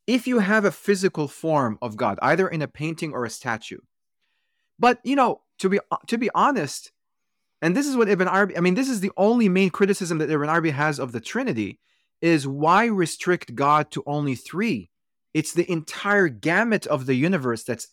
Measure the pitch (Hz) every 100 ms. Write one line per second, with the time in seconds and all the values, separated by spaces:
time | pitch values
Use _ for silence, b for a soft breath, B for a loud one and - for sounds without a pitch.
0 | - 247 254 247 190 214 202 - - 202
1 | 185 160 143 - 160 156 123 104 123 107
2 | 120 101 131 165 190 160 139 - 151 160
3 | 160 127 117 - 127 110 - - - _
4 | _ _ _ _ _ _ _ - 240 247
5 | - 277 240 - _ - 190 196 - -
6 | - 233 240 - 240 262 143 - - _
7 | _ _ _ _ _ _ 160 185 294 262
8 | 214 196 185 190 202 170 180 180 269 233
9 | 190 - 202 240 214 180 196 - 196 196
10 | 175 165 147 151 147 170 160 139 151 139
11 | 127 117 - 226 262 120 101 - _ _
12 | _ _ 165 160 135 139 151 185 240 202
13 | 165 - - 175 - 117 143 151 147 -
14 | 139 147 143 123 - 160 226 131 87 _
15 | _ _ _ 156 - 165 175 170 151 -
16 | 202 202 180 110 156 180 233 208 - 143
17 | 127 131 160 185 127 113 - 113 -